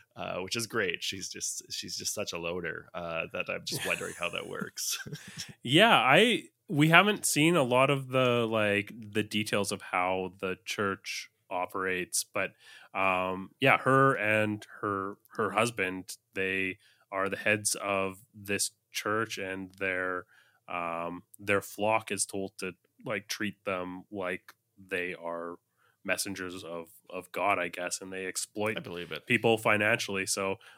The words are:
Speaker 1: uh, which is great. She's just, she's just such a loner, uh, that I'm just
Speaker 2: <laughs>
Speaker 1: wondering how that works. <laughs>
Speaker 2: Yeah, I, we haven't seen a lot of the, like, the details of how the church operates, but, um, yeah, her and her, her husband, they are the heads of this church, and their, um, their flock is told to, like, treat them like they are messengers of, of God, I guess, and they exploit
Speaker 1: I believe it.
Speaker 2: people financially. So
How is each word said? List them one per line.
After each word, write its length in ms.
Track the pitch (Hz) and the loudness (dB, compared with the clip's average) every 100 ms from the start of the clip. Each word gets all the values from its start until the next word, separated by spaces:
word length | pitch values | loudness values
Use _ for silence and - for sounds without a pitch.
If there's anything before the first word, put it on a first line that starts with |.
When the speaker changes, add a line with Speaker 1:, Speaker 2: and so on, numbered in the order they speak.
| _ - | _ -10
Speaker 1:
uh, 220 | 90 90 | -6 -6
which 160 | 92 120 | -4 -6
is 100 | 110 | -4
great. 380 | 117 95 85 | -2 0 -2
She's 260 | - 95 87 | -6 -6 -8
just, 320 | - - - - | -8 -6 -6 -8
she's 240 | - 95 - | -8 -8 -6
just 200 | 90 - | -6 -4
such 180 | 98 | -6
a 60 | 85 | -4
loner, 500 | 85 90 85 82 82 87 | -4 -4 -6 -8 -10 -8
uh, 300 | 85 82 87 | -6 -4 -4
that 140 | 90 90 | -6 -6
I'm 140 | 92 - | -6 -6
just 200 | - - | -4 -2
Speaker 2:
<laughs> 0 | |
Speaker 1:
wondering 300 | 87 90 90 | -2 -4 -6
how 140 | 87 | -6
that 160 | 90 90 | -6 -8
works. 480 | 92 - - - - | -8 -8 -6 -6 -6
<laughs> 40 | - 151 - - - - | -8 -14 -14 -14 -14 -10
Speaker 2:
Yeah, 320 | 120 147 226 151 | 2 6 8 8
I, 500 | 120 156 240 190 - _ - | 8 8 6 4 -2 _ -2
we 220 | 147 156 | 4 8
haven't 380 | 170 202 202 - | 8 8 2 0
seen 280 | 143 156 175 | 4 6 6
a 60 | |
lot 300 | 123 123 135 | 6 6 6
of 160 | 139 131 | 2 2
the, 400 | 131 127 120 113 | 4 4 4 2
like, 440 | 110 104 101 101 107 | 2 4 2 0 -8
the 220 | 104 107 | -4 -2
details 500 | 101 104 107 104 98 | 0 -2 0 0 0
of 120 | 101 | -4
how 500 | - 92 90 92 92 95 | -2 0 2 0 -4 -6
the 180 | 95 92 - | -6 -6 -6
church 640 | - 101 95 - - - _ - | -2 -2 -2 -8 -10 -12 _ -8
operates, 720 | 90 90 98 92 92 87 - | -6 -4 -2 -2 -2 -2 -4
but, 300 | - 104 95 - - - - 98 | -4 -4 -4 -6 -20 -20 -8 0
um, 520 | 95 92 92 92 95 - | 2 2 0 -4 -8 0
yeah, 180 | 135 120 | 4 4
her 380 | 131 135 135 104 | 6 6 6 4
and 500 | 104 107 107 101 - - | 2 2 2 -2 -8 -6
her, 360 | 107 98 95 101 _ | -4 -2 -4 -10 _
her 180 | - 101 | -4 0
husband, 680 | 101 117 117 92 92 92 - _ | 2 2 0 -2 -4 -8 -16 _
they 460 | 98 95 95 95 92 _ _ - | -4 -2 0 -2 -6 _ _ -6
are 180 | 98 98 | -2 -2
the 80 | 98 | 0
heads 380 | 107 107 104 - | 0 0 0 -2
of 480 | 101 98 95 95 - | 0 0 -2 -6 -18
this 380 | 107 101 101 - - _ | -12 -4 -2 -2 -6 _
church, 460 | - 107 107 110 - | -6 -2 -2 -2 -6
and 340 | 95 95 92 95 | -6 -6 -10 -6
their, 500 | 95 92 92 90 - _ _ _ - | -2 -2 -2 -4 -8 _ _ _ -10
um, 540 | 90 85 85 85 87 - - | -6 -2 -2 -4 -8 -14 -10
their 240 | 101 101 | -2 -2
flock 500 | - - 107 110 - | -2 -2 2 2 0
is 140 | 98 - | -4 -4
told 320 | 101 95 - | -4 -6 -8
to, 140 | 95 87 _ _ 131 | -10 -10 _ _ -6
like, 220 | 104 101 | -6 -6
treat 360 | - 104 - - | -6 -6 -6 -4
them 380 | 92 90 92 - | -4 -4 -8 -10
like 420 | 104 90 92 - - _ - | -6 -4 -6 -10 -20 _ -20
they 360 | 92 92 90 82 | -6 -4 -4 -6
are 400 | 85 85 85 87 _ _ _ _ | -6 -6 -8 -12 _ _ _ _
messengers 600 | 98 92 101 95 92 92 | -4 -2 -2 -6 -8 -8
of, 260 | 85 85 82 - - | -10 -10 -12 -18 -14
of 220 | 92 87 | -12 -8
God, 260 | 90 95 92 | 0 2 2
I 80 | 87 | -2
guess, 320 | 90 87 - | -4 -6 -6
and 120 | 95 | -8
they 120 | 95 92 | -8 -6
exploit 500 | - - 107 107 113 | -6 -6 -2 -2 -4
Speaker 1:
I 40 | |
believe 300 | 117 87 80 | -8 -10 -8
it. 140 | 78 - | -8 0
Speaker 2:
people 320 | 117 113 110 | 2 4 4
financially. 680 | 113 104 104 117 - 98 95 | 4 4 4 2 -2 -4 -2
So 300 | 101 95 101 - | -2 -2 -4 -10